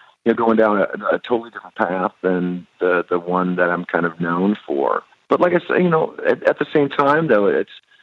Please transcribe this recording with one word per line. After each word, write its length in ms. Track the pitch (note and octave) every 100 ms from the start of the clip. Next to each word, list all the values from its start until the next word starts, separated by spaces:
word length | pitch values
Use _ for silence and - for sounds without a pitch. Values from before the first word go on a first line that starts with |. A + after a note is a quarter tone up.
| - _
you 80 | A#2
know, 60 | A2+
going 180 | A#2 A2+
down 220 | A2 G2+
a, 80 | - - G2+
a 80 | E2+
totally 300 | - A#2+ A2+
different 260 | G#2 F#2 -
path 380 | G2 F#2 F#2 -
than 440 | F#2 F2+ F2+ F2+ F2 -
the, 260 | F2+ F2+ E2+
the 100 | F2+
one 380 | F2 F2+ F2+ F2+
that 120 | F2
I'm 140 | F2
kind 220 | F2 F2 E2+
of 160 | E2
known 360 | E2+ F2 G2 G#2 -
for. 380 | C#2+ C#2 - - _ -
But 140 | C3+
like 100 | F3
I 60 | F3 -
say, 160 | -
you 60 | F3+
know, 260 | D#3+ - - -
at, 180 | B2
at 160 | - -
the 80 | D3
same 140 | D#3 C#3
time, 400 | - C#3 D3+ D#3+
though, 200 | G#2+ G2
it's, 240 | C#2+ G2+ - _ _